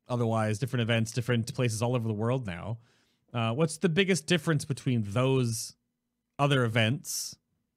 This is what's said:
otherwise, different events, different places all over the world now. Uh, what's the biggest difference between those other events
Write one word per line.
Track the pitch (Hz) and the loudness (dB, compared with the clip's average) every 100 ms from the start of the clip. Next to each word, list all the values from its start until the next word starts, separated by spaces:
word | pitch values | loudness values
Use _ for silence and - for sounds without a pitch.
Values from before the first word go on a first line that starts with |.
| - | -6
otherwise, | 120 117 113 110 107 | -2 0 2 0 0
different | 123 123 | -2 -2
events, | 113 113 113 | 2 2 0
different | - 117 120 113 | -2 0 0 0
places | - 123 107 | -2 -2 0
all | 120 127 | 0 0
over | 113 | -2
the | |
world | 104 117 131 110 | -2 0 -2 -4
now. | 85 90 117 _ _ _ _ _ | -8 -8 -10 _ _ _ _ _
Uh, | 120 113 | -2 -2
what's | 120 160 - | 0 -2 0
the | 190 | 0
biggest | 160 190 185 - | 2 2 0 2
difference | 175 170 156 - | 0 2 0 0
between | 135 - 120 101 | -4 0 0 0
those | 107 131 131 123 113 - - _ _ _ _ _ - | 0 2 2 0 -2 -8 -14 _ _ _ _ _ -2
other | 143 139 | 2 2
events | 120 113 110 147 - - - - _ _ _ | 2 4 2 2 -4 -8 -8 -14 _ _ _